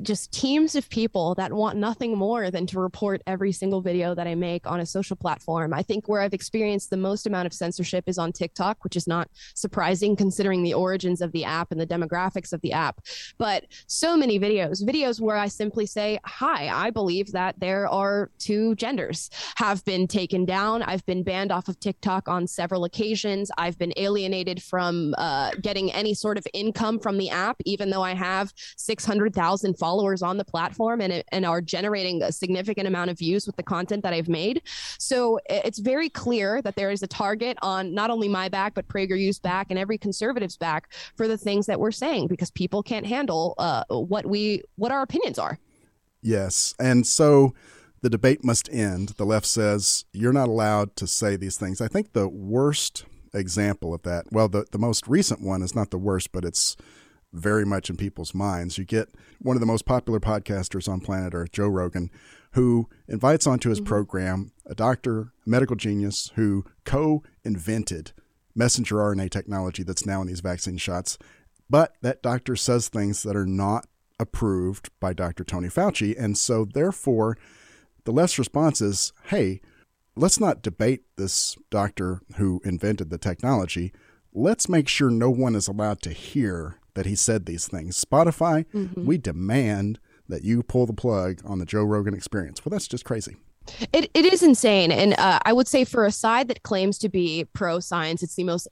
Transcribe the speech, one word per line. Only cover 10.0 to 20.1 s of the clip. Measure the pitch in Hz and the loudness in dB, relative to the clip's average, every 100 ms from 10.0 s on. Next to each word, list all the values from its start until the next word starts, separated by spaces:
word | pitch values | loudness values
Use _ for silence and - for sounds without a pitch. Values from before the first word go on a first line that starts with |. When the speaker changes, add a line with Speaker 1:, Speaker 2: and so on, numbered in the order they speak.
| 208 | 2
Speaker 1:
considering | 202 196 185 196 185 | 2 2 2 0 2
the | 175 | 2
origins | 156 185 190 185 175 | 2 0 0 0 -2
of | 175 | -2
the | 165 147 | -4 -2
app | 156 170 | -2 -4
and | 160 | -4
the | 165 | -2
demographics | 170 160 175 190 196 - | -2 -2 -2 -2 -4 -6
of | 165 | -6
the | 156 | -2
app. | 147 156 - - - - - | 0 -2 -4 -12 -14 -12 -4
But | 220 190 - - - | -2 -2 -4 -16 -10
so | - 320 | -2 2
many | 339 262 202 | 4 4 2
videos, | 208 208 165 185 | 2 2 0 -2
videos | 202 302 262 220 | -2 0 0 0
where | 220 208 | 0 0
I | 208 | -2
simply | - 214 214 208 | -4 -4 -4 -4
say, | - 208 214 - | -2 -2 -4 -8
"Hi, | - 277 311 143 | -4 -2 0 -2
I | 104 202 | -2 -2
believe | 220 196 180 202 | -2 -2 -2 -2
that | 190 185 - | -2 -4 -4
there | 180 190 202 | -2 -2 0
are | 196 196 202 202 - | 0 0 0 -4 -6
two | - 208 226 | -2 0 0
genders," | 214 226 262 151 165 - - - - | 0 -2 -4 -4 -6 -10 -12 -8 -2
have | 214 196 - | 0 0 0
been | 185 | 0
taken | 185 | 2